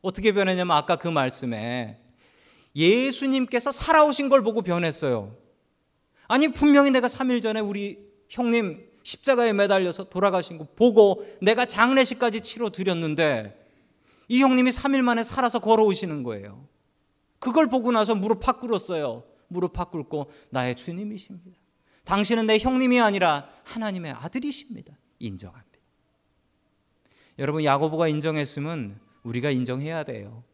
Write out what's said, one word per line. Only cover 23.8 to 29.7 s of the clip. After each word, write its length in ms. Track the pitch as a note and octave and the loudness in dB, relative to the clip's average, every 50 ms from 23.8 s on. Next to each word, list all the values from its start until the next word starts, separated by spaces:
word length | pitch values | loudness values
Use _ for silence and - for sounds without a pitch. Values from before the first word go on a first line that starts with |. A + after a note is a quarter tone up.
| A3 G#3+ G3 F#3 E3+ D#3 | -6 -6 -6 -6 -8 -10
아들이십니다." 840 | B2+ A2+ B2+ E3 - C4 B3 D4 C4 - D4 C4+ A#3 - - - C#3+ _ _ _ _ | -12 -12 -12 -10 -8 -6 -6 -6 -8 -8 -12 _ -18 -18 -18 -20 -20 _ _ _ _
인정합니다. 640 | _ - A2 F#2+ F2+ G2+ F2+ - - _ _ _ _ _ _ _ _ _ _ _ _ _ _ _ _ _ _ _ _ _ _ _ _ _ _ _ _ _ _ _ _ _ _ _ - | _ -10 -10 -10 -10 -14 -18 -20 -20 _ _ _ _ _ _ _ _ _ _ _ _ _ _ _ _ _ _ _ _ _ _ _ _ _ _ _ _ _ _ _ _ _ _ _ -6
여러분, 240 | C3+ C#3 D3 D#3+ D3+ | -6 -4 -2 0 2
야고보가 440 | D3 C3+ C#3+ D#3 D#3 D#3 D#3+ E3+ D#3+ | 2 2 2 2 -2 0 0 0 0
인정했으면 880 | D3+ D3+ D3 D#3+ D#3 D#3 D3 C#3+ - D3 C#3+ D#3 E3+ D#3 A#2+ G2+ G2 G#2 _ _ _ _ _ | 0 -2 -2 -2 -2 -2 -4 -6 -6 -8 -8 -8 -8 -8 -10 -12 -14 -18 _ _ _ _ _
우리가 260 | A#2 A2+ B2 A#2+ D3 | -8 -6 -4 -2 -2
인정해야 540 | C#3 B2+ B2+ A#2+ | -2 -2 -2 -4